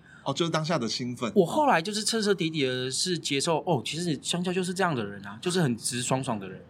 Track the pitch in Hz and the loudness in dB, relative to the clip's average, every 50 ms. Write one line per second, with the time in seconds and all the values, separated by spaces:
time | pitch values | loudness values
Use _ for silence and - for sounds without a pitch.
0 | - - - - - - 135 - 170 165 160 160 156 151 175 147 117 110 - - | -20 -20 -20 -8 -6 -6 -2 0 0 0 0 0 0 0 0 0 0 -2 -4 -4
1 | 127 123 123 - 123 110 - 208 175 160 - 302 302 269 226 165 160 208 208 214 | -4 -6 -4 -4 -4 2 4 4 4 6 4 4 6 6 6 4 2 0 -4 -2
2 | 214 - 226 226 208 208 196 - 180 160 160 156 135 127 127 127 127 131 131 - | -2 0 0 2 2 2 2 2 0 -2 0 0 0 0 0 -2 -2 -4 -2 -2
3 | - 185 175 156 139 - 143 139 135 170 165 143 - 185 165 123 107 - - 160 | -2 0 -2 -2 -2 0 0 0 2 2 0 0 2 0 0 0 0 -4 -6 -4
4 | 180 175 143 127 - - 180 170 175 185 180 185 180 180 185 180 190 175 147 120 | -2 -2 -2 -2 -2 -2 -2 -2 0 0 0 0 -2 -2 0 0 0 2 2 0
5 | 104 101 101 101 98 101 104 120 - 180 175 190 165 131 117 101 - - 127 120 | -2 -4 -6 -10 -12 -14 -14 -6 -4 0 2 4 4 4 2 0 -2 -4 -4 -2
6 | 123 - 139 131 131 131 117 104 95 92 92 92 - - | 0 0 0 0 0 -2 -4 -4 -4 -8 -12 -14 -16 -18